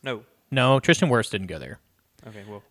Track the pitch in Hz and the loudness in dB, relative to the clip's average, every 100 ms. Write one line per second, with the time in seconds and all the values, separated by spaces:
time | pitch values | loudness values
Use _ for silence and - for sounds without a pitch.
0 | 131 113 - _ - 135 127 135 - 165 | -10 -10 -12 _ -6 2 4 4 4 2
1 | 165 120 - 101 92 80 65 - _ _ | 4 2 0 -4 -6 -10 -14 -18 _ _
2 | _ _ - 107 101 101 - | _ _ -20 -20 -18 -18 -8